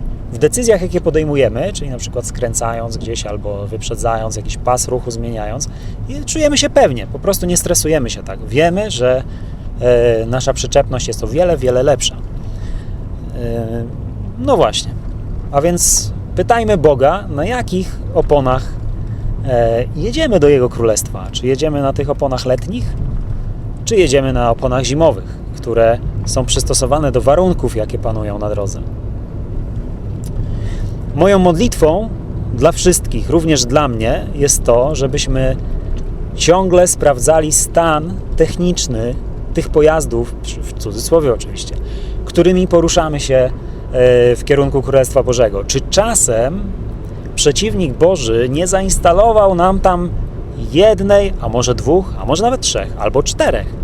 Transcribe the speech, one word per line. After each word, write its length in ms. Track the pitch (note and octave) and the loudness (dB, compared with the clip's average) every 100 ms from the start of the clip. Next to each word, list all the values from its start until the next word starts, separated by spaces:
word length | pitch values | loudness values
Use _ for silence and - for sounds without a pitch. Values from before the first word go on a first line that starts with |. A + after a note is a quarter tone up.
| - - - | -8 -8 -8
W 60 | A#2 | -2
decyzjach, 440 | D3+ B3 A#3 G3 | 0 2 2 2
jakie 180 | F3 F3 | 2 -2
podejmujemy, 720 | F3 D#3 D#3 C#3+ A#2+ A2 F3+ | 0 0 0 2 2 0 -4
czyli 180 | G3+ C#3+ | -6 -8
na 60 | A#2+ | -8
przykład 300 | - B2 - | -6 -6 -6
skręcając 720 | - A#2+ A2 A#2 A#2 A#2 A2 | -4 -4 -2 -4 -4 -6 -6
gdzieś 300 | A#2+ A#2 G#2 | -6 -6 -6
albo 400 | G#2 G#2 G2+ G#2 | -8 -6 -8 -8
wyprzedzając, 720 | G#2+ - A2+ A#2 A2+ A2 G#2+ | -8 -6 -4 -2 -2 -4 -6
jakiś 200 | G#2 - | -6 -4
pas 320 | - B2+ - | 0 0 0
ruchu 220 | B2 B2 | -4 -4
zmieniając, 580 | A2+ A#2 A2 G#2 B2+ - - - - - | -6 -6 -6 -6 -6 -8 -8 -10 -10 -8
i 160 | C#4 | -8
czujemy 340 | C#4+ D#4+ D4+ C#4+ | -6 0 2 2
się 120 | D4 | 2
pewnie, 360 | D4 G#3 A#2+ F#2+ | 4 4 2 -6
po 120 | - | -4
prostu 280 | F#3+ F#3+ F3+ | -2 -2 0
nie 100 | F3 | 0
stresujemy 540 | - E3+ D#3 D#3 A2+ | 0 0 2 0 0
się 120 | G2 | -6
tak. 240 | - F#2+ F#2 | -8 -10 -2
Wiemy, 440 | A#2+ E3+ F#3 G#3+ | 2 2 2 -2
że, 320 | A#2 B2 B2+ - - - - - - | 0 2 2 -2 -8 -10 -10 -10 -2
e, 460 | B2 A#2+ A#2+ A2+ A2+ | 2 4 4 2 0
nasza 260 | B2+ C3 | -2 -2
przyczepność 560 | B2 A#2+ C#3+ C3+ B2+ - | -2 0 2 2 -2 -4
jest 160 | G#2+ | -4
o 20 | A2 | -2
wiele, 300 | D3+ F3+ D#3 | 0 2 2
wiele 260 | B2 B2 | 0 2
lepsza. 340 | C#3+ C#3 - - - - - - - - - - - - - | 2 2 0 -4 -8 -8 -8 -8 -6 -6 -6 -8 -8 -10 -10
E, 500 | B2+ A#2 A#2 A2+ A#2 A#2 - - - - - | -6 -4 -4 -4 -6 -6 -8 -8 -8 -8 -6
no 180 | C4 A3 | 0 2
właśnie. 360 | A#2 - - - - - - - - | 2 0 -6 -6 -8 -8 -6 -6 -2
A 80 | C#3+ | 0
więc 520 | E3 F3 - - - - - - | 2 2 2 0 -2 -6 -6 -2
pytajmy 400 | D#3 A#3 G#3+ G3+ | 2 2 2 4
Boga, 520 | D3+ C#3 C3+ F#3+ G3 | 4 4 4 2 -2
na 160 | C#3+ | -4
jakich 540 | F3+ B3 A3 F3+ F#3 - - | -4 -4 -2 -2 -4 -6 -2
oponach, 580 | F3 - D3 C3 C3 - - - - - - - - C3 | 0 4 4 4 0 -2 -6 -6 -6 -6 -4 -4 -4 0
e, 360 | A#2+ A#2 A#2 B2 D3+ | 2 2 2 -2 -4
jedziemy 440 | G3 D4 D#4 G3 | -4 0 2 4
do 80 | D3 | 6
Jego 200 | C#3 B2 | 6 2
Królestwa. 580 | B2+ A2+ G#2 - F#2+ F#2 | 2 0 0 -2 -8 -8
Czy 140 | - B2 | -4 -2
jedziemy 360 | C3 D#3 C#3+ | 0 0 0
na 100 | C#3 | 0
tych 180 | C3+ C#3 | -2 -2
oponach 360 | - C#3 B2+ B2+ | -2 -2 -2 0
letnich, 380 | C3 - A#3+ - - - - - - - - - - | -2 -2 -4 -4 -2 -2 -2 -4 -4 -4 -6 -8 -6
czy 120 | - A3 | 0 4
jedziemy 360 | D#3 C3+ C3+ | 4 4 2
na 180 | B2 A#2+ | 2 2
oponach 340 | A#2 C3 B2+ | 2 0 0
zimowych, 540 | C3 C#3+ D#3+ G#2 - - - - | 0 2 2 2 -4 -10 -10 -8
które 420 | B2 A2+ A2+ A#2+ - - G#2+ | -2 4 4 4 -2 -4 -2
są 180 | C3 | -2
przystosowane 680 | B2+ C3+ - B2 C3 D3 C#3+ | 0 0 2 0 2 2 2
do 80 | B2 | 2
warunków, 560 | A#2 D#3 F#3 E3+ B2 G#2+ | 4 4 4 2 -2 -2
jakie 220 | G#2+ A2 | -4 -4
panują 400 | A2 A2 G#2+ G#2 | -2 -2 -4 -4
na 120 | G#2+ | -4
drodze. 300 | G#2 G2 - - - - - - - - - - - - - - - - - - - - - - - - | -2 -4 -4 -8 -8 -8 -8 -8 -8 -6 -6 -4 -6 -6 -8 -8 -6 -6 -4 -4 -4 -4 -4 -4 -6 -6
Moją 240 | C#3+ F#3 G3 | 2 4 6
modlitwą 720 | F3+ E3 A#3+ - D#3 F3 A3+ - - - - | 4 4 2 2 2 2 -2 -6 -8 -6 -6
dla 180 | - D3 | 2 2
wszystkich, 580 | E3 F3 - - A#2 - | 4 4 2 0 -2 0
również 340 | E3 D#3+ C#3+ | 0 2 2
dla 240 | A#2+ C#3+ C#3+ | 2 2 2
mnie, 380 | A2 A2+ D#3+ G2+ | 0 0 -2 -4
jest 300 | G#2+ C#3 - | 0 0 2
to, 300 | - A#2 C3+ | 4 4 4
żebyśmy 600 | D#3 C3+ C#3 C3 C3 C3 B2+ - - - - - - - | 0 0 0 0 0 2 0 -2 -4 -4 -4 -4 -6 -6
ciągle 520 | - - F3+ F#3+ F3+ F3+ | -2 4 4 6 4 4
sprawdzali 640 | - D3 B2 C#3+ D#3+ D3+ | 4 2 4 4 4 2
stan 600 | - - - E3 D3+ D#3+ G3 - - | 0 0 2 2 2 -2 -6 -4 0
techniczny 760 | D#3+ - F3 F3 - A2+ A#2+ C3 - - - | 2 2 0 0 -2 -2 -4 -4 -6 -8 -4
tych 140 | - - | -4 0
pojazdów, 640 | D3+ D3+ D#3+ C3 A#2 A#2+ - - - | 4 4 4 0 -2 -4 -6 -8 -8
w 100 | - | -8
cudzysłowie 600 | - A2 G#2 - E3 D3 | -8 -8 -6 2 2 2
oczywiście, 400 | G#2 G2 G2 - - - - - - | 0 -4 -8 -6 -6 -6 -6 -6 -6
którymi 440 | - - E3+ F#3 F#3 | -2 2 4 4 4
poruszamy 520 | F3 E3 F3 D#3 D3 | 2 4 2 0 -2
się, 160 | - C3 | 0 2
e, 140 | B2+ - - - - B2+ B2 B2 B2 A#2 | 2 -2 -8 -10 -6 4 6 6 6 2
w 60 | |
kierunku 380 | A2+ C#3+ C#3 C#3 | 2 2 2 0
Królestwa 400 | B2 C3+ B2+ C3+ | 2 2 4 2
Bożego. 420 | A#2+ A#2+ A2+ G2 | 2 2 2 2
Czy 160 | G2+ C#3 | -2 -2
czasem 800 | - - A3+ A3 - A2+ B2 F#3+ - - - - - - - - | 0 2 2 2 2 2 0 -2 -6 -8 -8 -10 -10 -12 -8 0
przeciwnik 580 | - - G#3+ G#3 D#3+ | 2 2 0 0 -2
Boży 540 | A2+ E3 F3+ A2+ A2+ B2+ | 2 2 2 2 0 2
nie 160 | C#3 F3+ | 0 0
zainstalował 880 | F#3+ F#3+ - E3+ F3 A3+ G#3+ G3 | 0 2 2 4 6 6 6 4
nam 260 | F3 F#3 F#3+ | 4 2 4
tam 300 | F#3+ F3+ F3 - - - - - - | 2 2 -2 -4 -6 -8 -10 -8 -2
jednej, 600 | C#3 G#3+ F#3+ G3 G3+ E3 - | 4 4 4 4 4 4 -2
a 80 | A#2 | -2
może 260 | A#2 A#2+ | 0 0
dwóch, 400 | A#2 - F3+ F#3+ - | 0 2 2 0 -6
a 60 | G2+ | -2
może 160 | D#3 | 0
nawet 180 | A#3 B3+ | 0 0
trzech, 320 | - G#2+ G2+ A2 | -2 -2 -4 -4
albo 240 | G#2 - | 0 0
czterech 520 | - - - A#2+ - - | 0 0 0 0 -4 -6